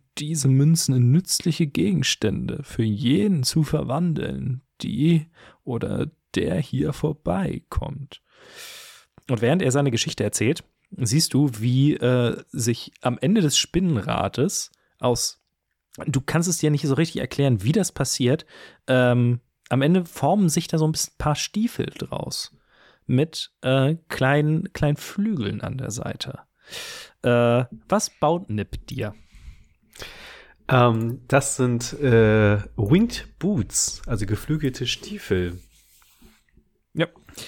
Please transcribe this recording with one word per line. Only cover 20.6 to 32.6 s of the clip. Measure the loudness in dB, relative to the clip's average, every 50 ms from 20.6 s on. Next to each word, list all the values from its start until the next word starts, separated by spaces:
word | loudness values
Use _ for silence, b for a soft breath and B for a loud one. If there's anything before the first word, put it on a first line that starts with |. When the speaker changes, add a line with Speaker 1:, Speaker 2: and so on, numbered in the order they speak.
| -2
Speaker 1:
da | -2 0
so | 0 0
ein | 0 0
bisschen, | -2 -6 -8 _
paar | -4 -2 -2 -2
Stiefel | -2 -4 -4 -2 -2 -2 -2 -2 -4 -6 -6 -6
draus | -10 -8 -8 -8 -8 -8 -8 -8 -10 -10 -12 b b b b b b b b b b b
mit, | 0 0 0 0 0 -4 -8 -12 -14 _ _
äh, | -2 0 2 2 2 2 0 -2 _ -8
kleinen, | -4 0 2 2 2 2 2 2 0 -2 -2 -6 -4
kleinen | -2 0 0 0
Flügeln | -2 -6 -8 -6 -4 -2 -2 -2 -2 -4 -4 -6 -6
an | -6 -8 -8
der | -8 -8 -8
Seite. | -8 -8 -8 -8 -8 -8 -10 -12 -12 -14 -18 _ B B B B B B B B B B B B B _ 0
Äh, | 2 4 4 4 4 4 2 0 -2 -8 -16 -4 -2
was | -2 -2 -2 -4 -4 0
baut | 0 2 2 0 -2 -4
Nip | -4 -4 -4 -4 -8 -12 -12
dir? | -10 -8 -6 -6 -6 -8 b b b b b b b b b b b _ _ _ B B B B B B B B B B B B B B _ _
Speaker 2:
Ähm, | 2 4 6 6 6 4 2 0 -2 -4 -6 -4
das | 0 0 0 0 0 0
sind, | 0 0 2 0 0 -4 -6 -6
äh, | -2 2 4 6 6 6 6 6 6 6 4 4 2